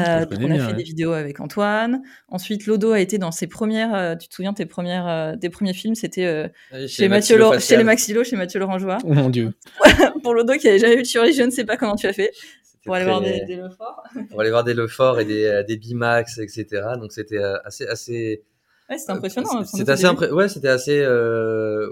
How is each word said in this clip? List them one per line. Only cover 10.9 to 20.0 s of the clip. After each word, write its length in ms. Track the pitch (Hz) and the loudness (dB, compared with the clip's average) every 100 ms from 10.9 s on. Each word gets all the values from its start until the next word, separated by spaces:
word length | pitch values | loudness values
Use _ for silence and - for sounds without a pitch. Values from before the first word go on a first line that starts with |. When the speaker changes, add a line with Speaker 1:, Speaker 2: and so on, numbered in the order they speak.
| 240 | 4
Speaker 2:
eu 40 | |
de 60 | 247 | 2
chirurgie, 260 | 240 233 | 2 4
je 80 | 277 | 4
ne 80 | 247 | 2
sais 160 | 254 214 | 0 -4
pas 100 | - | -2
comment 200 | 220 208 | -2 -2
tu 100 | 190 | -2
as 80 | |
fait. 160 | 196 196 - - - | -2 -4 -4 -18 -20
Speaker 3:
C'était 220 | _ _ 214 | _ _ -6
Speaker 2:
Pour 80 | 185 | -2
aller 100 | 185 | 0
voir 140 | 190 | 0
Speaker 3:
très 180 | 196 196 | 0 -4
Speaker 2:
des, 60 | 190 | -6
des 100 | 180 | -10
Lefort. 480 | 185 - 226 - - | -12 -14 -16 -16 -16
<laughs> 160 | 247 208 | -14 -12
Speaker 3:
Pour 120 | 104 | -4
aller 100 | 110 | 0
voir 120 | 117 | 2
des 120 | 120 120 | 0 -2
Lefort 440 | 113 - 131 120 | -4 0 2 2
et 40 | 107 | -2
des, 200 | 107 107 | 0 0
euh, 180 | 104 | 0
des 140 | 104 110 | -2 -8
Bimax, 600 | 113 120 120 117 117 117 | -8 -4 0 0 0 -8
et 100 | 101 | -10
cetera. 500 | 113 101 101 104 123 | -10 -8 -6 -6 -8
Donc, 140 | 110 | -10
c'était, 260 | 113 104 104 | -12 -8 -4
euh, 180 | 101 98 104 | -4 -4 -10
assez, 220 | - 117 | -12 -8
assez, 560 | 110 - 120 110 107 _ _ _ _ _ | -8 -8 -6 -6 -8 _ _ _ _ _
Speaker 2:
Ouais, 60 | 269 | -12
c'était 120 | - | -8
Speaker 3:
euh, 40 | 196 | -8
Speaker 2:
impressionnant, 340 | 196 220 381 | -6 -6 -6
Speaker 3:
c'est, 60 | 240 | -6
Speaker 2:
hein, 60 | 190 | -6
sans 120 | 190 | -4
Speaker 3:
c'était 60 | |
Speaker 2:
doute, 60 | 113 | 0
au 40 | |
Speaker 3:
assez 100 | 139 | 4